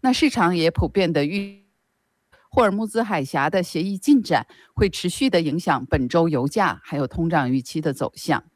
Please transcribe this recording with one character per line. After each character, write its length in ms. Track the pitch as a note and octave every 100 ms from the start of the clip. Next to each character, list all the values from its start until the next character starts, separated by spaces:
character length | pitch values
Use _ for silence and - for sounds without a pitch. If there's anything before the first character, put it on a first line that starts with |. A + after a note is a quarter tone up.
那 120 | C4
市 160 | B3 D4+
场 260 | A#3+ F3 F3
也 140 | E3
普 180 | E3+ D#3
遍 240 | - F3+
地 140 | D#3 D3
预-， 400 | G3 G3+ G3+ _ _ _ _ _ _ _ _ _
霍 140 | -
尔 80 | A3
木 160 | G3+ G#3+
兹 160 | A3
海 240 | A3+ F3+ C3+
峡 240 | - C#3+
的 140 | F#3
协 180 | F3 E3+
议 160 | F#3 G3
进 240 | - C#4+
展 240 | - D3+ - - _ -
会 120 | G3+
持 220 | - F3+
续 220 | - C4+
地 100 | F3+
影 180 | D#3+ D#3
响 240 | F3+ C3+ C3
本 200 | D3 B2
周 220 | E3+ E3+
油 180 | D3 C#3
价 320 | A3 F#3 G2+
还 120 | - C#3+
有 120 | C3
通 200 | - E3
胀 240 | D#3+ B2+
预 80 | C3
期 220 | B2+ D#3+
的 100 | D3+
走 200 | C3+ B2+
向。 300 | - - D3+ -